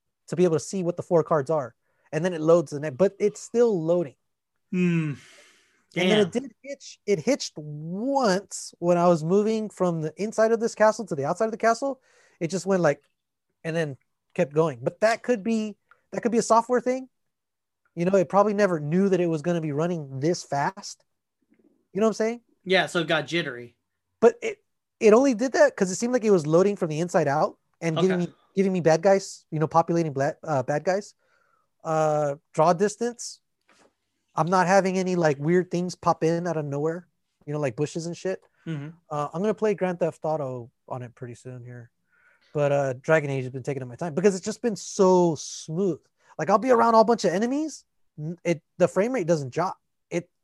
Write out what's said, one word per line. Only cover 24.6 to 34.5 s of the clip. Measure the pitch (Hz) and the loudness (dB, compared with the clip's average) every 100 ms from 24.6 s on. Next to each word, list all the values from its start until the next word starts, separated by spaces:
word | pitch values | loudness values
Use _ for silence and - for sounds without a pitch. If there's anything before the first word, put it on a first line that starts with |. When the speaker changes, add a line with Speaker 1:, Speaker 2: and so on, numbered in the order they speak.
| _ _ _ _ | _ _ _ _
Speaker 1:
it | 220 | 6
only | 214 277 220 | 6 6 2
did | 254 | 0
that | 349 285 - | 4 4 4
'cause | 185 | -2
it | 185 | -2
seemed | 240 | -2
like | 247 | 0
it | 214 | 2
was | 190 147 | 2 4
loading | 160 196 202 | 4 4 0
from | 170 | -4
the | 151 | -4
inside | 175 190 143 | -2 0 2
out | 143 202 - _ _ | 0 -2 -4 _ _
and | 165 160 | -2 2
giving | 185 185 | 2 2
Speaker 2:
Okay. | 175 | -2
Speaker 1:
me, | - _ - | -8 _ -2
giving | 196 | 0
me | 185 | 2
bad | 160 160 | 2 4
guys, | 196 196 196 - _ | 4 2 0 -14 _
you | 156 | -4
know, | 151 | 0
populating | 165 165 170 160 | 2 2 0 -2
bla-, | 135 139 156 | -2 -2 -2
uh, | 160 143 | -4 -2
bad | 127 147 | -2 -2
guys. | 151 190 202 _ _ _ _ _ _ _ | -2 -4 -6 _ _ _ _ _ _ _
Uh, | 160 156 156 151 147 143 _ | -4 0 0 0 -2 -4 _
draw | - 160 | 2 2
distance. | 175 202 - 233 233 - - _ _ _ _ _ _ _ _ _ - | 4 0 -2 -8 -8 -14 -18 _ _ _ _ _ _ _ _ _ -4
I'm | |
not | 160 | 0